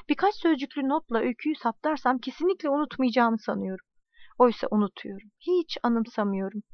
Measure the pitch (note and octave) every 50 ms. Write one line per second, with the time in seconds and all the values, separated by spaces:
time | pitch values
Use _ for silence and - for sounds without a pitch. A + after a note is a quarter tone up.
0 | - - D4 - - G4 G#4 - - E4+ D#4+ B3+ C#4 - - D4 C4+ C4+ C#4 D#4+
1 | - - - A3+ - B3 A#3 - - D4+ D#4 - - A#3+ A3+ _ - D4+ D#4 -
2 | - B3 B3+ B3+ - C4+ - - D4+ F4+ G4 - - D4 C#4 D4 D4+ - - -
3 | C4 B3+ A3 B3+ A#3+ A3+ A3+ A3 - - G#3+ G3+ G3 F#3+ F#3+ F#3 - _ _ _
4 | _ _ _ - - - - - B3 B3 A3 - - - - G#3+ G#3 F#3+ - -
5 | - - G3 G3 G#3+ G#3 _ _ - - F4+ F4+ E4 - - - - A#3+ A#3 A#3
6 | A3+ - - - G#3 G3+ G3 G3 G3 F#3+ G3+ G#3 - -